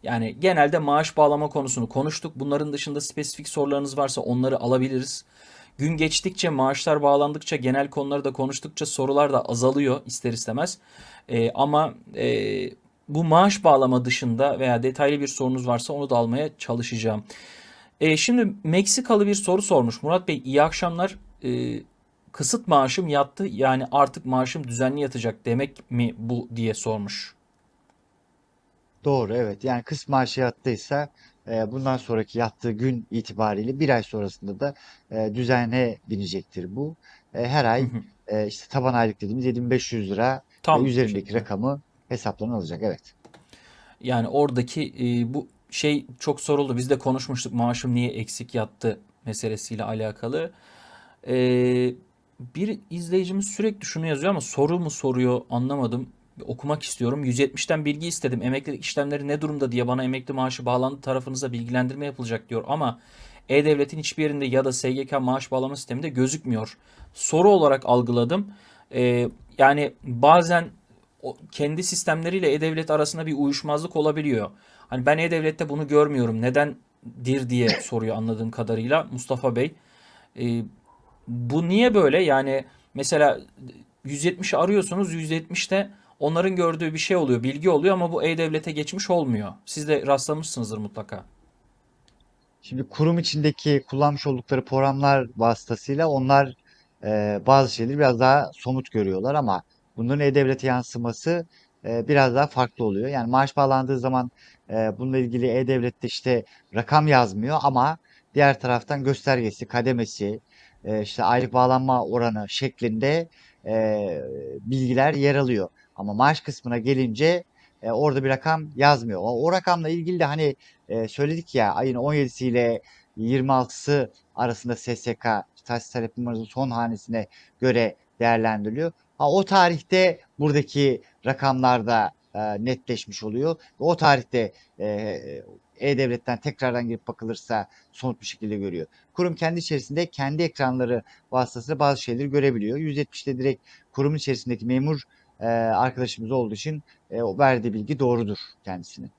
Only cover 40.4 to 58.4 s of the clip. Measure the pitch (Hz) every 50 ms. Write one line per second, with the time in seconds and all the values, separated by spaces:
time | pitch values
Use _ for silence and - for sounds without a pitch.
40.4 | - _ _ _ _ - 156 147 127 139 123 123 131 110 104 98 98 - 104 117
41.4 | 110 - 104 98 110 131 139 143 - _ _ _ _ _ 127 123 - 110 98 -
42.4 | 107 113 123 110 90 78 85 80 104 107 87 - _ - _ _ _ - _ -
43.4 | _ _ - - _ _ - _ - _ - _ - 127 127 120 113 - - 139
44.4 | 147 143 127 123 123 123 - 160 151 - - - 123 123 120 120 120 117 127 147
45.4 | - - _ _ _ _ - - - 151 147 147 139 - 127 - - - 143 143
46.4 | - - 151 143 143 135 127 120 127 127 139 131 - 135 131 131 127 - 135 123
47.4 | - 127 101 120 117 120 123 123 - 127 123 120 120 117 - 107 110 - - -
48.4 | 120 120 - 120 107 107 _ _ - 113 107 - _ _ _ _ _ 120 107 104
49.4 | - 113 110 104 - - 117 107 107 104 113 110 110 107 104 - - 117 131 151
50.4 | 165 170 - _ _ _ - - - - - - - _ _ _ - - 127 127
51.4 | 127 127 127 123 123 123 123 123 123 123 123 - - _ _ _ _ _ _ _
52.4 | 127 123 _ 156 185 208 220 - - _ 165 175 170 165 175 185 185 175 190 196
53.4 | 196 - - - 202 220 214 202 - - - 160 160 165 151 135 143 190 202 165
54.4 | 127 - - - 139 147 170 180 175 156 151 - - 135 127 123 127 123 123 123
55.4 | - _ - 120 123 131 139 143 127 117 113 120 123 - - _ _ _ _ -
56.4 | - - 120 123 - 143 151 151 - - - - 123 120 127 143 147 127 123 120
57.4 | 139 135 - - - - 165 156 151 147 147 147 160 170 165 - - - - 117